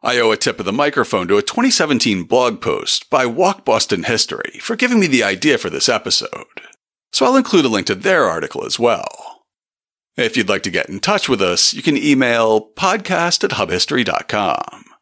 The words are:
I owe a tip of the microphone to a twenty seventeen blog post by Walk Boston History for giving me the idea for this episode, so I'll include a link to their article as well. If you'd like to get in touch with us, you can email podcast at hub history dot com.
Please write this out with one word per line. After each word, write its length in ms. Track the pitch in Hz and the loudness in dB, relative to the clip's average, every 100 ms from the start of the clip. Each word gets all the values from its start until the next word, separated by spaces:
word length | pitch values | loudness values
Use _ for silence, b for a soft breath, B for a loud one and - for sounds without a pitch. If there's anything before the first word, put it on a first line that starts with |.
I 180 | - 123 | 0 2
owe 100 | 113 | 2
a 60 | 110 | 2
tip 220 | - 107 | 0 -2
of 80 | 98 | -4
the 60 | |
microphone 540 | 110 147 143 117 101 87 | 0 0 0 0 0 2
to 100 | 101 | 2
a 40 | |
twenty 280 | 101 - 254 | 2 0 0
seventeen 540 | - 156 131 123 98 | 2 2 2 2 0
blog 360 | 85 123 123 101 | 0 0 0 -2
post 480 | - 73 - - - | -4 -4 -2 -4 0
by 160 | - | 0
Walk 400 | 127 117 185 196 | 0 2 0 0
Boston 380 | - 113 - 98 | 0 0 2 -2
History 560 | 80 113 - - - - | -2 -2 -2 -4 -10 -10
for 160 | - 233 | -8 -2
giving 240 | 247 240 | 2 2
me 60 | 185 | 4
the 160 | 131 | 2
idea 340 | 104 95 147 131 | 2 0 2 0
for 140 | - | 0
this 180 | 78 - | -2 0
episode, 560 | 113 - - - - - - - _ _ _ _ | 0 0 -2 -4 -12 -14 -20 -20 _ _ _ _
so 140 | - | 0
I'll 120 | - 262 | 2 2
include 280 | 262 190 | 4 2
a 40 | 139 | 4
link 180 | 107 87 | 0 -2
to 80 | |
their 300 | 196 196 185 | -2 2 2
article 420 | 117 82 78 - - | 2 0 -6 -6 -6
as 120 | - | 0
well. 680 | 117 107 - - - - _ _ _ _ _ _ _ - | 2 0 -4 -12 -20 -20 _ _ _ _ _ _ _ -2
If 180 | 113 - | -2 0
you'd 140 | 98 | 0
like 120 | 98 | -2
to 60 | - | -2
get 200 | 87 - | -4 -4
in 100 | 95 | -4
touch 260 | - 202 - | -2 -2 0
with 140 | 120 | 0
us, 320 | 92 87 - | 0 2 0
you 80 | - | 0
can 160 | 139 147 | 0 0
email 720 | 147 139 127 117 113 110 110 | 2 2 4 2 4 2 0
podcast 680 | - 190 208 190 180 170 - | -4 -2 0 -2 -2 0 0
at 80 | 196 | -2
hub 180 | - 92 | -2 -2
history 340 | 90 - 139 | -2 -2 0
dot 240 | 113 - - | 0 -2 -2
com. 560 | 104 98 65 - - - _ | -2 0 -2 -6 -14 -20 _